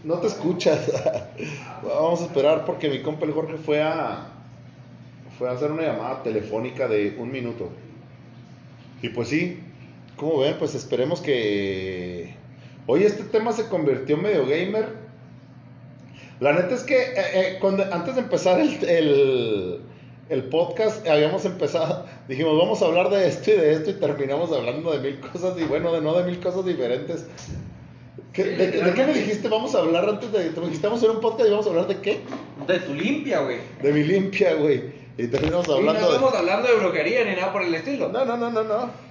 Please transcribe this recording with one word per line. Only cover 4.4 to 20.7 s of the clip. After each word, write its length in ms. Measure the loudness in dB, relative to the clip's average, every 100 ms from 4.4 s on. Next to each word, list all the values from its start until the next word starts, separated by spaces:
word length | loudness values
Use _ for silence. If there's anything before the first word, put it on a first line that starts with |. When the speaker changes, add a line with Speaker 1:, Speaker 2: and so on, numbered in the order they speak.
| -20 -20 -20 -20 -20 -20 -20 -20 -20 -6
Speaker 1:
fue 120 | -4
a 40 |
hacer 180 | -2 -2
una 120 | 0
llamada 400 | -2 -2 -4 -4
telefónica 640 | -2 -2 -2 -4 -4 -4 0
de 280 | 2 0 -4
un 120 | -8
minuto. 380 | -6 -6 -8 -10 -12 -18 -20 -20 -20 -20 -20 -20 -20 -20 -20 -20 -10
Y 60 | -8
pues 200 | -4 -2
sí, 300 | 0 -2 -6 -16 -20 -20 -20 -20 -6
¿cómo 220 | -2 2
ven? 160 | 2 0
Pues 160 | -4 -4
esperemos 460 | -4 0 0 -2
que, 1120 | 0 2 2 0 0 -2 -4 -6 -8 -8 -12 -16 -20 -20 -20 -12 0
oye, 180 | 4 4
este 180 | 2
tema 280 | -2 0 0
se 160 | -2 -2
convirtió 500 | 0 0 0 0 0
medio 280 | 2 0 2
gamer. 540 | 0 0 -2 -4 -8 -16 -20 -20 -20 -20 -20 -20 -20 -20 -20 -20 -20 -20 0
La 140 | 2
neta 200 | 4 2
es 80 | -2
que, 180 | 2 2
eh, 140 | 2 -2 0
eh, 240 | 2 0 0
cuando, 220 | 0 2 0
antes 220 | -2 -2 -2
de 60 |
empezar 380 | 0 2 4 4
el, 240 | 4 0 2
el, 960 | 4 6 6 6 4 0 -2 -2 -8 -12 -20 -20 -20 -4
el 140 | -4 0
podcast, 640 | 0 0